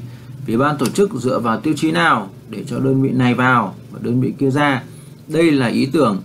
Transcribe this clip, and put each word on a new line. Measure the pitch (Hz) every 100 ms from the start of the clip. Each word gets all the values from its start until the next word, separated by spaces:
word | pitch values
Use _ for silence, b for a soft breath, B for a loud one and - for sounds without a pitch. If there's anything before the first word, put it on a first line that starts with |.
| - B B B -
vì | 113
ban | 143 139
tổ | 123
chức | - 196
dựa | 131 120 127
vào | 117 110
tiêu | 147 147
chí | 160
nào | 170 165 131 95 - -
để | 107
cho | 135 123
đơn | 131 135
vị | 135
này | 127 123
vào | 120 127 127 101 - -
và | -
đơn | 110 123
vị | 127 -
kia | 135
ra. | 139 147 127 - B B B -
Đây | 156 170
là | 143 117
ý | 110 131
tưởng | 165 127 95